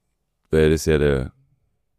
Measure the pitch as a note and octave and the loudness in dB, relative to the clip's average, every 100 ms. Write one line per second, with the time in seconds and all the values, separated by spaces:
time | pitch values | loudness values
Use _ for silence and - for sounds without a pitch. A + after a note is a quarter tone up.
0 | _ _ _ _ - D#2+ D#2 D#2+ E2 D2+ | _ _ _ _ -4 0 2 0 0 0
1 | D2 C2+ C2 - _ _ _ _ _ | 0 -2 -6 -14 _ _ _ _ _